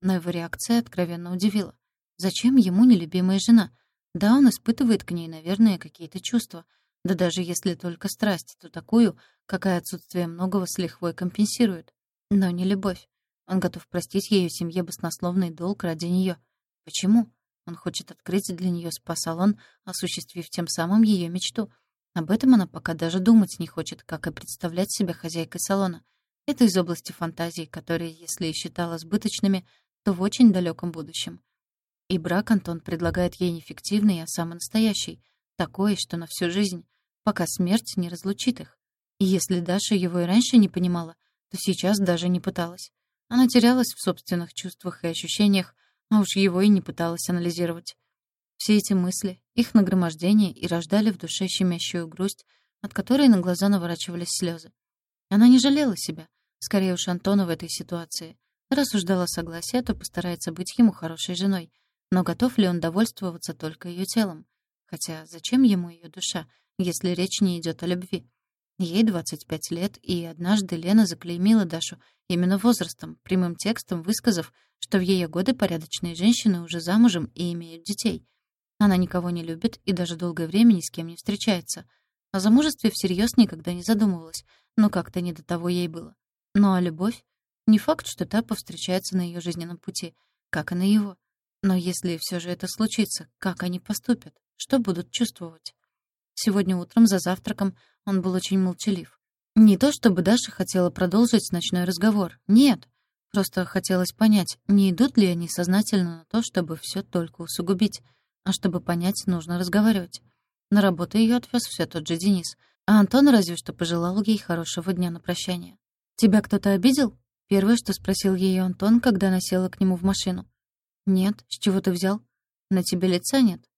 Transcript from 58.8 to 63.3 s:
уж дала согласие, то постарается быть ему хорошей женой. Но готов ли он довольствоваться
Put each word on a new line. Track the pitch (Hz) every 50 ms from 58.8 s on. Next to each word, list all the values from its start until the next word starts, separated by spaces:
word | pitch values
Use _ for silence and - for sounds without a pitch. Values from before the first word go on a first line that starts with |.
| 269 - -
уж | 202 170
дала | 180 190 180 180
согласие, | 175 - 175 170 165 165 170 - - - 254 247
то | - -
постарается | - - - - 175 175 180 170 170 - 170
быть | 165 175 185 - - -
ему | 233 208
хорошей | 180 - 165 165 165 160 - - 180
женой. | 170 196 196 190 175 165 _ _ _ _ _ _ _ _ -
Но | 185 185 180
готов | - 165 - 240 254 -
ли | - 196
он | 180 175 170
довольствоваться | 165 165 170 202 226 - - - 190 180